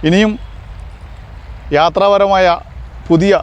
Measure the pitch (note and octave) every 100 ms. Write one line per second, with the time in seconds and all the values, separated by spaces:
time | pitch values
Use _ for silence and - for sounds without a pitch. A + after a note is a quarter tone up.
0 | D#3 F#3 G#3+ G#3+ - - - - - -
1 | - - - - - - - D3 E3 E3
2 | G3 G3+ G3 F#3+ F#3 E3+ - - - -
3 | - E3 F#3+ F#3